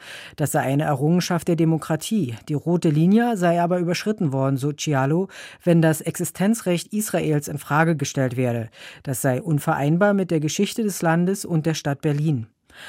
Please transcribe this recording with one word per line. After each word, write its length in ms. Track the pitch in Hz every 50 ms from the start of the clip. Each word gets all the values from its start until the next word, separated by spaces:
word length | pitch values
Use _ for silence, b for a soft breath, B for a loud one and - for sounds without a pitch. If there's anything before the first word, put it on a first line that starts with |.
| B B B B B B B
Das 160 | - 151 139
sei 100 | - 151
eine 240 | 120 131 139 143 156
Errungenschaft 600 | 160 147 123 143 156 175 180 170 - 180 165 -
der 80 | - 170
Demokratie. 800 | 160 165 165 165 151 - - 160 151 - - 220 214 160 120 113 - - -
Die 60 | 156
rote 340 | 135 - 160 175 170 - 175
Linie 480 | 147 151 160 180 202 226 240 240 233
sei 240 | 185 180 175 170 170
aber 160 | 170 170 180
überschritten 560 | 180 175 165 175 - - 214 214 214 190 143 131
worden, 240 | 135 135 135 139
so 140 | 131 131 147
Cialo, 560 | 147 - - 160 147 131 135 139 160 175 190 190 B B B B B B -
wenn 200 | 175 170 170 160
das 180 | 160 156 -
Existenzrecht 920 | - 170 - - 175 - - - 180 208 226 226 - 185 175 165 - -
Israels 560 | - 208 214 - - 165 160 156 151 147 147
in 120 | - 151 143
Frage 360 | - - 143 151 165 165 170
gestellt 400 | 139 139 - - 139 131 127 120
werde. 360 | 127 127 120 117 117 113 B B B B B B B -
Das 180 | 139 127 -
sei 220 | - 139 123 127 -
unvereinbar 720 | 170 156 143 - 165 156 139 139 147 160 175 208 208 202
mit 160 | 196 185 170
der 80 | 170 156
Geschichte 420 | 147 156 - - 202 196 - -
des 220 | 226 208 175 - 185
Landes 420 | 165 165 170 175 180 196 202 -
und 220 | - 170 160 151
der 80 | 165 160
Stadt 260 | - - 151 143 -
Berlin. 460 | - 156 143 147 151 160 147 120 113 - _ _ B B B B B